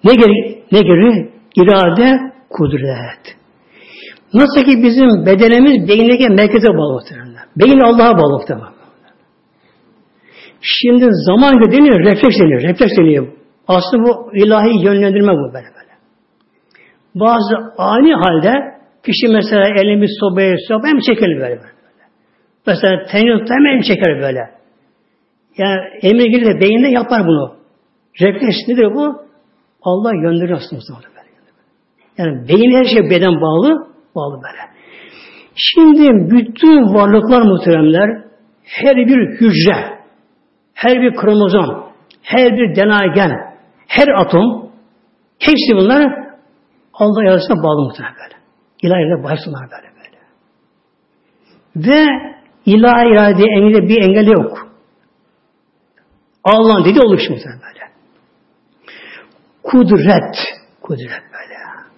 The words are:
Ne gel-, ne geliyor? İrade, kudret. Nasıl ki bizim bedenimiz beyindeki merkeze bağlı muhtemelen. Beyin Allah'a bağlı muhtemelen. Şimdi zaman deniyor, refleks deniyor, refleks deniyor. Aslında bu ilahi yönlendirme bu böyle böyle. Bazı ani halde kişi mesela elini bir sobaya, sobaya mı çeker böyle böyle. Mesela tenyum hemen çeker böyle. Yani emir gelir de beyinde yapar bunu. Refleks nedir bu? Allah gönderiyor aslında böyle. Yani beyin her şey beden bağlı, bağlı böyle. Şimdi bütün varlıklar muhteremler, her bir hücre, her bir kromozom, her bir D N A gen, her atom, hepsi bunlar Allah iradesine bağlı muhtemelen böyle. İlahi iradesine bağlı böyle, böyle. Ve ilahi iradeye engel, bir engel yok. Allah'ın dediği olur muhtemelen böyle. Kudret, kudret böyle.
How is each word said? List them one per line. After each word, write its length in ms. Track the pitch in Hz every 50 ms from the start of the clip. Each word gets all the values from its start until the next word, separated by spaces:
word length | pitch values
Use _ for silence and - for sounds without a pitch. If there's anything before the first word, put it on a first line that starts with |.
| -
Ne 100 | 190 262
gel-, 420 | 220 233 208 202 - - - - - _ _
ne 100 | 185 208
geliyor? 500 | 196 165 175 165 208 240 226 190 - - _ - _ _ _
İrade, 800 | - 180 185 202 190 185 170 165 196 233 262 269 262 - - - _ _ _
kudret. 880 | - - 160 135 147 131 131 139 127 120 123 120 - _ _ - - _ _ _ _ _ _ _ _ _ - - - - - - - _ _ _ -
Nasıl 280 | 226 285 269 277 294
ki 220 | 254 269 269 226 240
bizim 420 | 240 233 262 269 254 220 180 160
bedenimiz 640 | 180 196 190 226 226 233 240 262 294 269 214 170
beyindeki 420 | 170 208 220 233 233 247 247 262 233
merkeze 380 | 196 190 214 208 220 226 196
bağlı 260 | 226 185 160 151 147 131
muhtemelen. 420 | 127 - - 147 123 123 127 - - - _ _
Beyin 240 | 151 196 262 277 269
Allah'a 380 | 254 233 233 233 226 240 220
bağlı 220 | 175 156 143 135 131
muhtemelen. 360 | - - 139 110 110 - _ _ _ _ _ _ _ _ _ _ _ _ _ _ _ _ _ _ _ _ _ _ _ _ _ _ _ _ _ _ _ _ _ - - - _ _
Şimdi 440 | - - - - - 240 240 247 254 240 208 165 147
zaman 280 | 180 185 226 277 277 269
deniyor, 460 | 240 220 - 233 277 294 285 233 175
refleks 400 | 165 208 196 208 - 254 - 214
deniyor, 220 | 185 156 139 120
refleks 360 | 127 170 180 - 254 196 -
deniyor. 300 | - 165 160 147 139 127 123 - _ _ _ _ _ _
Aslında 360 | - 185 180 180 - - 233 226
bu 340 | 240 233 - - - -
ilahi 480 | 196 208 214 220 214 208 233 233 202 170
yönlendirme 460 | 196 202 202 202 196 196 202 202 202
bu 220 | 180 147 143 123 120
böyle 140 | 131 -
böyle. 260 | - _ - - _ _ _ _ _ _ _ _ _ _ _ _ _ _ _ _ _ _ _ _ _ _ _ _ _ _
Bazı 400 | 180 208 226 240 233 208 202 220 196 - - -
ani 360 | - 185 196 214 240 285 320 311
halde 400 | - - 185 170 160 151 202 247 277 - - - - _ _ _ _ _
kişi 280 | - 190 - - 233 220
mesela 340 | 214 196 220 220 208 196
elini 340 | 202 202 196 196 208 208 208
bir 80 | 208 202 208 -
sobaya, 360 | 208 196 180 190 196 190 180 160 -
sobaya 260 | - 220 214 233 302 311
mı 60 | 262 -
çeker 220 | - 226 220 220 180
böyle 260 | 156 135 131 123 123
böyle. 200 | 113 - - _ _ _ _ _ _ _ _ _ _ _ _ _ _ _ _ _ _ _
Mesela 380 | 226 185 160 - 190 185 180 190 -
tenyum 280 | - 202 220 240 233 208
hemen 420 | 226 226 240 269 285 285 269 254
çeker 400 | - - 202 - 196 170 147 135
böyle. 180 | 139 135 127 131 117 - _ _ _ _ _ _ _ _ _ _ _ _ _ _ _ _ _ _ _ _ _
Yani 220 | - 190 196 196 190 175 - - -
emir 240 | - 185 220 240 240
gelir 200 | 226 226 247 233
de 140 | 220 185 151
beyinde 280 | 185 202 220 233 262
yapar 400 | 285 247 240 233 240 254 220 190
bunu. 280 | 165 160 147 135 127 - _ _ _ _ _ _ _ _ _ _ _ _ -
Refleks 460 | 170 202 196 - 277 226 190 - -
nedir 280 | - 247 240 226 208 208
bu? 300 | 277 294 294 269 - - _ _ _ _ _ _ _ _ _ _ _ _
Allah 280 | 185 180 190 214 233
gönderiyor 460 | 220 170 156 170 165 170 175 175 175
aslında 240 | 156 - - 160 123 - -
böyle. 260 | 127 117 _ _ _ - _ _ _ _ _ _ _ _ _ _ _ _ _ _ _ _ _ _ _
Yani 300 | - 175 160 143 127 120
beyin 300 | 120 160 208 233 254 247
her 60 | 254 254
şey 260 | 214 226 226 185 -
beden 320 | 185 175 185 185 170 147
bağlı, 460 | 160 156 156 165 214 294 320 302 - - _ _ _ _ _
bağlı 260 | 170 147 143 143 131 127
böyle. 180 | - - - - - _ _ _ _ - - - - - - - - - - _ _ _
Şimdi 800 | - - - - 349 320 311 294 311 294 277 233 202 165 160 226
bütün 580 | 247 220 220 - - - 320 311 294 247 196 196
varlıklar 480 | 208 202 202 202 220 214 220 247 247
muhteremler, 840 | 233 208 190 170 - 175 165 160 151 156 156 175 202 214 226 - - - _ _ _ _ _ _ _
her 320 | - - - 226 277 269
bir 440 | 247 240 220 269 254 202 139 - -
hücre, 360 | 233 226 175 156 160 196 175 - - - - - - _ _ _ _ _ _ _ _ _ _ _ _ _ _
her 280 | - - 240 254 247
bir 140 | 254 247 -
kromozom, 720 | - 190 208 214 214 208 185 175 208 170 127 - - - - _ _ _ _ _ _
her 360 | _ - - 247 254 240 214
bir 180 | 240 240 196 151
D 120 | 190 196
N 60 | 214 214
A 120 | 208 202
gen, 260 | 185 151 202 196 160 127 - - - - _ _ _ _ _ _
her 200 | _ - - 285
atom, 640 | 285 226 196 175 - - 170 208 247 226 - - - _ _ _ _ _ _ _ _ _ _ _ _ _ _
hepsi 360 | - 302 311 233 302 277 220
bunlar 500 | 190 185 208 254 294 294 269 285 - - - - _ _ _ _ _ _ _ _ _ _ _ _
Allah 300 | - 214 208 208 220 214
iradesine 400 | 190 190 175 180 - 220 165 156
bağlı 240 | 156 151 147 143
muhtemelen 280 | 123 - - - - -
böyle. 200 | - - - - _ _ _ _ _ _ _ _ _
İlahi 200 | - 175 185 180
iradesine 520 | 156 156 175 151 131 143 156 156 - 170 147
bağlı 160 | 131 131 123
böyle, 180 | - - - - _
böyle. 240 | _ _ _ _ _ _ _ _ _ _ _ _ _ _ _ _ _ _ _ _ _ _ _ _ _ _ _ _ _ _ _ _ _ _ _ _ 156 151
Ve 180 | 220 277 302 311 294 269 254 - - - _ _ _ _ _ _
ilahi 420 | 202 196 220 226 247 240 240 240
iradeye 420 | 240 220 208 208 208 196 180 202 226 214
engel, 320 | 196 202 214 220 214 175 180
bir 120 | 220 226
engel 260 | 196 190 190 214 214
yok. 400 | 208 220 165 - - - - - - _ _ _ _ _ _ _ _ _ _ _ _ _ _ _ _ _ _ _ _ _ _ _ _ _ _ _ _ _ _ _ _ _ _ _
Allah'ın 420 | 185 214 220 226 220 214 196 160
dediği 140 | 180 208 294
olur 200 | 254 220 190 - - -
muhtemelen 320 | 160 - - - - -
böyle. 240 | - - - - - - _ _ _ _ _ _ _ _ _ _ _ _ _ _ _ _ _ _ _ - - - - - - - - _ _ _ _ _ _ _ -
Kudret, 720 | - - 254 240 175 208 165 143 185 196 170 - - - - - - - - _ _ _ _
kudret 420 | - - 156 123 123 - - - _ _ -
böyle. 220 | - - - - - - - - - - _ _